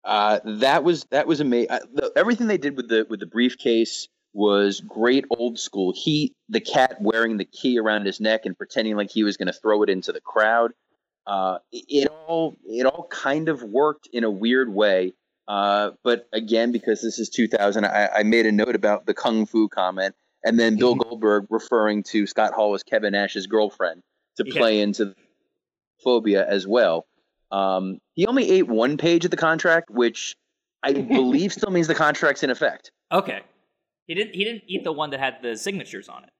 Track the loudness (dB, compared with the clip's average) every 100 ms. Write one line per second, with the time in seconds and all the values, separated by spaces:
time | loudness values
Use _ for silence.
0 | 0 2 4 2 -2 0 2 4 2 0
1 | -2 -2 0 0 2 2 0 -4 -4 -4
2 | -2 0 2 0 0 0 -2 -6 0 0
3 | 0 -6 -6 0 0 0 0 2 0 -4
4 | -14 _ _ 0 2 4 2 -2 -10 -2
5 | 2 2 0 -4 -4 -6 -8 -2 -2 -2
6 | -2 -2 -2 _ -6 -6 -2 0 0 0
7 | -2 0 0 -2 -6 -4 0 0 0 0
8 | -2 -2 0 0 -2 -10 -8 -4 -2 -2
9 | -2 0 0 0 -6 -2 0 2 2 0
10 | -4 -10 -4 2 4 4 2 -4 _ _
11 | _ _ -6 -4 -2 -4 _ -18 -2 0
12 | 0 -4 -6 -2 -2 -6 -10 0 0 0
13 | -14 -6 -2 -2 -2 -4 -2 0 0 -2
14 | _ -4 -2 -2 0 2 0 2 2 2
15 | 0 -6 _ _ -8 -2 0 0 -2 -2
16 | 0 0 -2 -8 -2 0 0 -2 -2 -2
17 | -4 -6 -6 -2 0 2 2 2 0 0
18 | 2 2 2 4 4 2 2 0 0 0
19 | -2 -2 -2 -2 0 0 0 0 -2 -2
20 | -6 -6 _ _ 0 2 2 4 2 2
21 | -4 0 2 2 0 -6 0 0 2 0
22 | -2 -2 0 0 0 2 0 0 -2 -2
23 | 0 -2 -2 -6 -2 0 0 -2 -4 -4
24 | _ _ _ -8 -6 0 2 4 0 0
25 | -4 -6 _ _ _ _ _ _ _ _
26 | 0 2 2 2 2 -2 0 2 2 0
27 | -6 _ _ _ _ -2 -2 -2 -4 -10
28 | _ -2 0 0 2 2 2 2 0 0
29 | 2 2 0 0 0 2 2 2 0 0
30 | 0 0 -12 -14 _ _ _ _ -2 -2
31 | 2 2 2 2 0 -4 -2 0 0 2
32 | 0 2 0 0 -2 0 -2 -2 -18 _
33 | _ -2 -2 -10 -14 _ _ _ _ _
34 | -8 -6 -6 -6 -10 -10 -10 -8 -6 -6
35 | -6 -4 -6 -4 -10 -8 -8 -8 -10 -16
36 | -18 -20 _